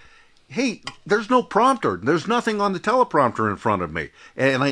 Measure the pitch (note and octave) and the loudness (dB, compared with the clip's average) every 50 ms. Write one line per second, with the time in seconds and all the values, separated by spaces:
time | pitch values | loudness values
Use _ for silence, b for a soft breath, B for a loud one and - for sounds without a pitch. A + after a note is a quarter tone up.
0 | b b b b b b b b _ - C3+ F3 C4 B3+ F#3+ - - - - - | b b b b b b b b _ -10 -6 -4 -4 -4 -4 -6 -12 -16 -18 -16
1 | _ - G3+ A3 A3+ G3 B3+ B3 A#3 - - G3 A3+ C4 C4+ A#3 - C3 G2 F2 | _ -2 -2 -2 0 2 2 0 0 0 0 2 2 2 2 0 -2 -2 -4 -2
2 | F#2 A#2+ D#3+ F3 C3+ F3+ A3+ A#3+ A3+ A#3 G#3+ G#3 G3+ G3+ F#3+ E3+ - G#3+ A3+ B3+ | -2 0 0 0 0 -2 -2 -2 -2 -2 -2 -2 -2 -2 -2 -2 -2 0 2 2
3 | B3 - - D3+ C#3 A#2+ - - A2 G#2+ G2+ F2+ - A#2 G#2 F#2+ F2+ D#2+ D2+ E2+ | 2 2 2 2 2 2 2 0 -2 -2 -2 -2 0 0 0 0 -2 -4 -6 -6
4 | D2+ C#2 b b b b b - B2+ C3+ C3+ B2+ C#3 C#3+ | -8 -8 b b b b b -2 0 0 2 2 0 -2